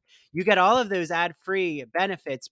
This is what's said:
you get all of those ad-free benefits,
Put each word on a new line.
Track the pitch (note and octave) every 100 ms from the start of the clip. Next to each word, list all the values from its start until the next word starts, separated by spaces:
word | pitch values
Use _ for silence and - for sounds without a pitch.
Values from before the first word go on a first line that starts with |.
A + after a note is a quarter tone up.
| _ _ _
you | D#3
get | F#3 F#3+
all | F#3 B3+
of | A3
those | F#3+ E3
ad-free | E3+ F3 - - F#3+ F3+ D3 A#2+
benefits, | E3 G3 F3+ D3+ C3 -